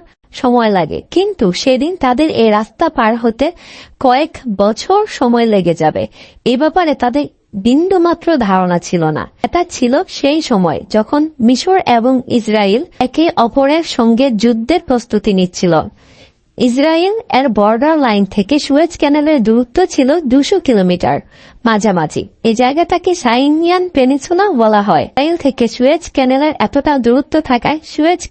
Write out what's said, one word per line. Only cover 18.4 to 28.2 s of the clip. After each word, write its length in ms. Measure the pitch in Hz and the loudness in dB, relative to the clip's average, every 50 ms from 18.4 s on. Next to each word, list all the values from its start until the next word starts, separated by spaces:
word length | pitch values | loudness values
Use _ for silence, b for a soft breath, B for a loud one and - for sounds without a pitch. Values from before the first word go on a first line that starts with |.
| 190 - 285 294 | -2 0 -2 -2
সুয়েজ 320 | - - 277 285 339 320 - | 0 0 0 2 0 0 -2
ক্যানেলের 420 | - - 294 294 302 294 311 311 277 208 | -2 0 0 0 2 2 2 2 2 2
দূরত্ব 340 | 214 226 240 254 - - 349 370 | 2 2 0 0 -2 0 -2 -2
ছিল 240 | 359 - - 262 254 302 359 320 | 0 0 0 0 2 0 0 0
দুশো 320 | 240 240 277 277 - 403 370 | 2 2 2 2 2 0 -2
কিলোমিটার 580 | - - 240 202 185 180 175 175 - - 143 - - B B B B B B B - | -2 -2 0 0 0 0 0 0 -2 -2 -2 -4 -6 B B B B B B B -2
মাঝামাঝি। 580 | 233 220 208 196 220 185 175 156 - - - 190 - _ _ - | -2 0 0 0 0 0 0 -2 -4 -4 -6 -8 -10 _ _ -2
এই 120 | 226 220 | -2 0
জায়গাটাকে 560 | 220 254 247 277 320 349 339 381 349 349 381 349 | 0 0 0 0 0 -2 0 -2 -2 -2 -2 -2
সাইনিয়ান 680 | - - 233 226 247 277 294 302 320 339 339 359 370 359 359 | -2 0 0 0 2 2 2 2 2 0 0 0 0 -2 -2
পেনিনসুলা 560 | - 285 254 254 285 277 - - 349 359 403 415 339 | 0 0 2 2 0 -2 -2 -2 0 0 2 2 2
বলা 280 | 240 226 214 214 208 | 2 2 2 2 2
হয়। 240 | 202 208 170 147 - | 2 2 0 0 0
ইসরায়েল 300 | - - - 277 320 339 | -2 -2 -2 -2 0 -2
থেকে 280 | 339 - 277 - - 240 | 0 -2 -2 0 0 -2
সুয়েজ 360 | 220 - - 247 262 320 330 - - - | -2 0 0 2 2 2 0 -2 -4 -2
ক্যানেলের 400 | 285 262 254 262 269 294 311 - - | 0 2 2 2 2 0 0 -2 -2
এতটা 340 | 220 202 - 285 277 302 294 269 | -4 -2 -2 -2 0 0 0 0
দূরত্ব 360 | 220 233 240 277 285 - - 311 | 2 2 2 2 0 0 -2 -2
থাকায় 380 | 302 - 254 240 - - 294 311 - | -2 0 -2 -2 -2 -2 -4 -4 -8
সুয়েজ 380 | - - - 302 330 359 339 | -8 -4 -2 0 0 0 -2